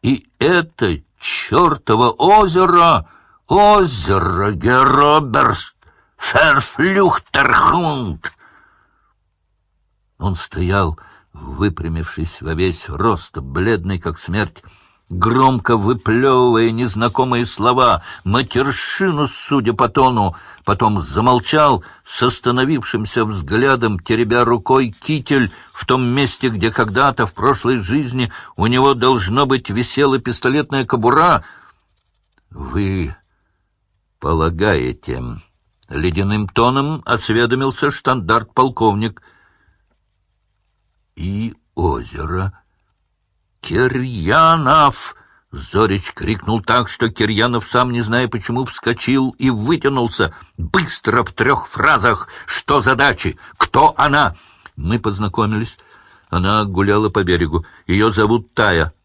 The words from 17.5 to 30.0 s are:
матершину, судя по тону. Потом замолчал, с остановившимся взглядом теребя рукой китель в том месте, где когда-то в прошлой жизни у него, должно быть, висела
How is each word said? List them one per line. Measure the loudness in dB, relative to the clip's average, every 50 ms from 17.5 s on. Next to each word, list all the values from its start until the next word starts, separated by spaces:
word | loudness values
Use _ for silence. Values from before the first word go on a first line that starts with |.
| -4 -2 0 0 2 4 2 2 2 0 -4 -10 -20 -10 _
матершину, | -2 -2 0 -2 -2 -2 -2 -2 -2 -2 -4 -6 -6 -4 -2 -2 0 0 0 -2
судя | -4 -4 -10 -6 -2 -2 0 0 0 0
по | 0 0 0
тону. | 2 2 2 4 4 2 0 0 -2 -6 -18 -20 -20 -10 _
Потом | -4 -2 0 0 0 0 -2
замолчал, | -4 -4 -2 0 2 2 2 2 0 0 2 2 4 4 2 0 -2 -10 -20 -20 _
с | -12 -6 -2
остановившимся | -2 -2 -2 -2 -2 -2 0 0 0 0 0 -2 -4 -4 -4 -4 -4 -4 -2 -2 -2
взглядом | -2 -2 -6 -6 -2 0 0 2 2 2 2 0 -2 -2 -4
теребя | -2 -2 0 0 0 0 2 2 2
рукой | 2 2 0 2 2 2 2 2 0 -6
китель | _ -6 -4 -4 -4 -2 0 0 0 0 -2 -6 -14 -20 -20 _
в | -14 -2
том | -2 0 0 0
месте, | 0 0 0 0 -2 -2 -4 -4 -4
где | -2 0 -2 -2
когда-то | 0 0 -2 0 0 0 0 0 0 0 -4
в | -4 -4
прошлой | -2 0 0 0 0 0 -2 -2
жизни | -2 -2 -2 -2 -2 -2 -2 -4 -4 -4 -6 -6 -14 -20 -16 -6
у | -2 -2
него, | 0 2 4 4 4 4
должно | 4 4 2 2 2 0 0 0 0 2
быть, | 2 0 -2 -2 -4
висела | -4 -4 -4 -4 0 0